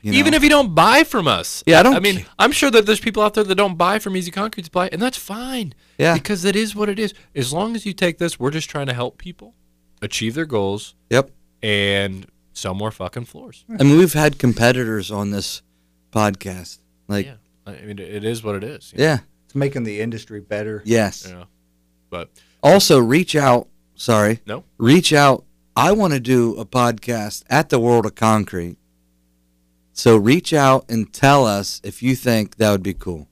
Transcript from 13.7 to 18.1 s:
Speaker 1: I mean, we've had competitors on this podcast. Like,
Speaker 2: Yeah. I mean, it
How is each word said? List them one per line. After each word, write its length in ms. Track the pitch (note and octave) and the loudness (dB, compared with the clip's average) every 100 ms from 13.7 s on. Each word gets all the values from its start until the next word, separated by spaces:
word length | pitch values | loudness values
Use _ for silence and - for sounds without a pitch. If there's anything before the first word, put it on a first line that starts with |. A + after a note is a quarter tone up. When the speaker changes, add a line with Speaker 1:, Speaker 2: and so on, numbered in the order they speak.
| A3+ | 2
Speaker 1:
I 40 | |
mean, 120 | C#3 D3+ | 6 6
we've 140 | F3+ | 6
had 240 | D3+ D3+ - | 4 0 0
competitors 720 | B2+ G#2+ A#2+ B2+ A#2 G#2+ F#2 | -2 2 2 2 -2 -6 -6
on 180 | G#2 G2+ | -8 -6
this 320 | G2+ F#2+ - _ _ _ _ _ | -8 -8 -12 _ _ _ _ _
podcast. 680 | A2 G#2 G2 G2 F#2 E2 - _ _ - | -2 -2 -2 -12 -14 -18 -20 _ _ -8
Like, 180 | G2+ A#2 | -8 -8
Speaker 2:
Yeah. 80 | A2+ _ _ - | -14 _ _ -20
I 60 | G2 | -20
mean, 160 | G#2 G2 | -16 -16
it 240 | F2 | -14